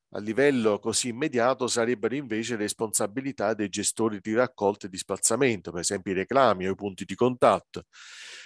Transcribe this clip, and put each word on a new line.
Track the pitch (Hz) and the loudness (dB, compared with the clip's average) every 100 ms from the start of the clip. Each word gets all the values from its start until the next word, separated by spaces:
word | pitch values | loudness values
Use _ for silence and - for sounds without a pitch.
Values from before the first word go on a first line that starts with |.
| _ | _
a | 95 | -8
livello | 107 107 143 127 107 101 | -2 2 4 4 2 2
così | 113 104 120 | 0 -2 -2
immediato | 117 156 120 123 131 120 | -4 -2 2 2 2 0
sarebbero | 120 117 117 110 | 0 0 0 -2
invece | 139 127 107 117 110 | -4 -4 -4 -4 -4
responsabilità | 104 - 110 - 104 117 135 - 104 | -4 -4 -2 -2 -2 -4 -6 -2 -2
dei | 107 98 | 0 -2
gestori | 104 95 - 110 101 | -2 -4 0 -2 -2
di | 107 | -2
raccolta | 110 127 - 101 104 98 | 0 0 0 0 0 -6
e | |
di | 92 | -10
spazzamento, | - 95 - 117 135 98 - | -8 -2 0 2 2 0 -4
per | 85 | -6
esempio | 82 101 101 | -4 -4 -2
i | 92 | -2
reclami | 92 131 123 92 92 | 2 4 4 4 -2
o | |
i | |
punti | 95 104 90 | -2 -6 -8
di | 95 | -8
contatto. | 95 123 123 123 95 - 90 - - - - - - | 0 0 4 4 4 0 -16 -16 -20 -20 -18 -18 -18